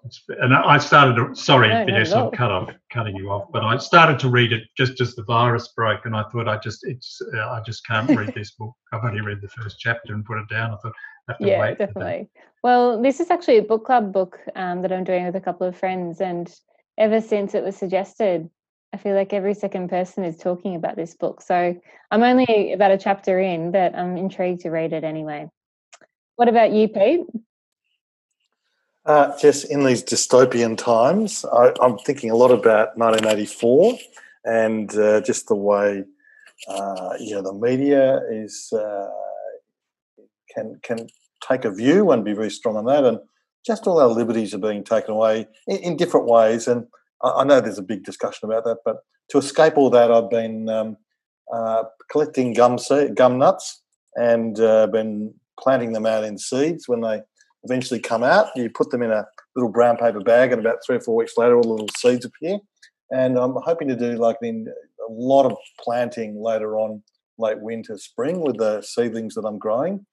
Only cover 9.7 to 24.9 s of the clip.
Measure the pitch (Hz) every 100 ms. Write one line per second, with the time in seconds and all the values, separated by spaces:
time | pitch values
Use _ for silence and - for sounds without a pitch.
9.7 | - 117 117 - 107 104 107 104 110 113
10.7 | 107 113 - - - - - 196 185 214
11.7 | - 196 190 175 170 196 _ _ _ 240
12.7 | 247 247 220 262 262 339 349 339 226 208
13.7 | 220 220 247 202 196 185 - - - 185
14.7 | 180 180 185 185 180 180 185 185 175 180
15.7 | 180 190 185 175 165 185 175 170 _ _
16.7 | _ _ - 214 220 220 208 202 202 190
17.7 | 196 185 185 185 - 208 170 165 _ _
18.7 | _ _ 196 202 196 196 202 190 202 196
19.7 | 196 180 185 185 - 180 160 185 175 196
20.7 | 170 165 - 165 - 175 - - 180 175
21.7 | 180 _ _ - 214 247 254 247 214 -
22.7 | 185 196 190 202 196 - 185 190 165 170
23.7 | 190 175 175 180 170 190 - 180 180 180
24.7 | 160 160